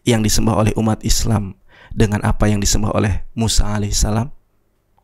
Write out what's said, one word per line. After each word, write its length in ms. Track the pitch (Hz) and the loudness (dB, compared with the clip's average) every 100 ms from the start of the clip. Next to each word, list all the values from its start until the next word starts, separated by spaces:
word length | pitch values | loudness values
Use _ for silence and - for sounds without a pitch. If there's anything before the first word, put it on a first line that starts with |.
yang 200 | - 110 | 0 2
disembah 340 | 107 113 113 98 | 2 2 2 2
oleh 160 | 110 | 0
umat 280 | 113 110 110 | 0 0 0
Islam 560 | 113 - 110 107 95 - _ - - | 0 0 0 -2 -4 -10 _ -20 -8
dengan 340 | 110 107 104 | -2 0 0
apa 240 | 110 - 107 | 0 0 2
yang 100 | 104 | 2
disembah 340 | 104 - 107 | 0 0 0
oleh 360 | 104 104 92 - | 0 0 -2 -4
Musa 340 | 117 110 - 104 | -4 0 0 0
alaihissalam? 600 | 104 101 - 107 110 147 - _ _ _ _ _ _ | 0 -2 0 0 0 -4 -10 _ _ _ _ _ _